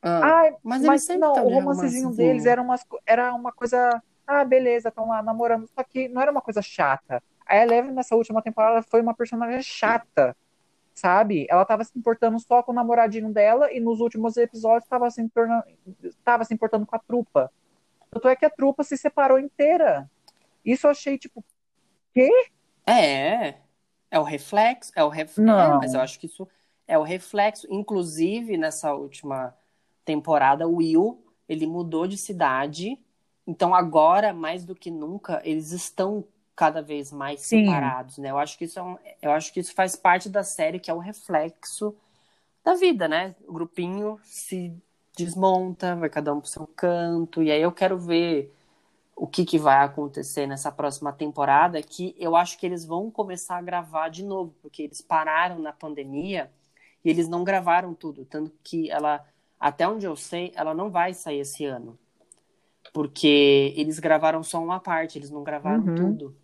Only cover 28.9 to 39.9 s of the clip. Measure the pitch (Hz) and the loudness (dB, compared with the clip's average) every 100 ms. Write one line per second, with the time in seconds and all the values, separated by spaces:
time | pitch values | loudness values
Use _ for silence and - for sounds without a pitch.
28.9 | 143 139 - 143 135 127 _ _ _ _ | -6 -8 -14 -10 -8 -10 _ _ _ _
29.9 | _ - 151 151 151 135 143 165 170 165 | _ -6 -4 0 2 4 2 0 0 2
30.9 | 160 208 247 _ _ _ 160 156 170 170 | 4 2 -4 _ _ _ -6 -4 -4 -4
31.9 | 160 180 196 - 185 151 131 143 147 190 | -4 -4 -6 -10 -2 0 0 -4 -6 -10
32.9 | 269 _ _ _ _ - 160 180 185 175 | -12 _ _ _ _ -14 -2 2 2 4
33.9 | 156 156 185 208 175 160 180 180 185 180 | 4 6 4 2 -2 -8 -8 -12 -14 -12
34.9 | 165 151 196 - 214 165 156 156 180 - | -10 -10 -12 -8 -8 -4 -6 -6 -10 -12
35.9 | - 190 208 - _ _ - 160 156 147 | -6 -4 -4 -10 _ _ 0 0 0 -8
36.9 | 147 143 143 139 147 - 220 208 160 139 | -10 -10 -10 -10 -10 0 2 4 2 -2
37.9 | 127 131 - 139 139 151 - 170 190 180 | -4 -10 -12 -6 -4 -6 -8 -12 -10 -12
38.9 | 180 - - 151 151 156 - 175 - 190 | -14 -18 -8 -2 -2 -2 -10 -8 -2 -2